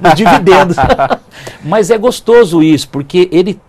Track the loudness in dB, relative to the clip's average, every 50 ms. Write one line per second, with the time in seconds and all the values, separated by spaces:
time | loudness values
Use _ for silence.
0 | -2 0 0 0 2 0 0 2 2 2 2 2 2 0 -2 -2 -2 -2 -2 -2
1 | -2 -4 -4 -6 _ _ -20 -20 -20 -20 -18 -14 -8 -4 -2 -2 0 0 -2 -2
2 | -2 -4 -4 -4 -2 2 4 4 4 2 2 0 2 2 0 -2 -2 -6 -10 -10
3 | -8 -4 -2 -2 0 0 0 -2 -2 -2 -6 -10 _